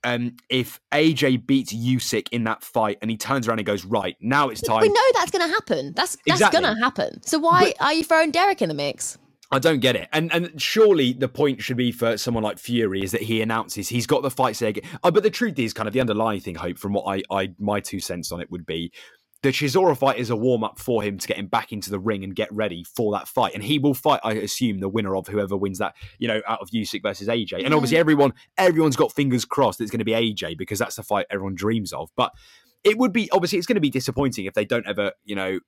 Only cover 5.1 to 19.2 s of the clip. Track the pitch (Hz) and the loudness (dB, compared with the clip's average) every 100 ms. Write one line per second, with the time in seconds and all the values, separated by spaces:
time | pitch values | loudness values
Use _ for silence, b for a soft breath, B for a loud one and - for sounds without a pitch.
5.1 | 494 359 392 339 403 - 160 139 151 320 | 4 0 0 0 -2 -2 -4 -4 -4 -4
6.1 | - - 175 208 320 339 220 240 - - | -4 0 4 6 4 2 0 -2 0 -6
7.1 | - - 320 330 349 359 - 277 320 311 | -6 -4 0 4 6 6 4 0 0 2
8.1 | 320 320 330 392 381 175 151 143 - - | 4 4 2 2 2 -2 -2 -4 -4 -10
9.1 | - _ _ _ 135 160 151 127 117 - | -10 _ _ _ 2 4 4 2 2 0
10.1 | 156 160 170 175 151 - 214 214 180 127 | -2 0 -2 -2 -6 -2 6 6 8 4
11.1 | 123 131 - 147 131 - 123 123 117 117 | 0 -4 0 0 0 -4 -2 -2 0 0
12.1 | 110 - 117 107 - - 120 110 95 98 | 0 -2 -2 -2 -4 -2 0 0 0 -2
13.1 | 110 110 113 110 113 - - 95 120 113 | -4 -2 0 0 -2 -4 -8 -4 -4 0
14.1 | 151 135 127 127 113 110 104 B 147 180 | 0 0 0 -2 0 -2 -4 B 0 2
15.1 | 170 208 - 233 143 113 - 110 117 123 | 4 2 0 -4 -2 -4 -2 -2 0 0
16.1 | 107 110 104 95 82 90 87 101 101 - | 0 0 -2 -6 -8 -8 -6 -4 -2 -2
17.1 | 98 - 98 95 87 101 104 - 98 - | -4 -2 -2 -2 -4 -2 -2 -4 -10 -8
18.1 | 87 82 87 85 87 82 82 85 B B | -8 -8 -10 -10 -12 -8 -8 -8 B B
19.1 | B | B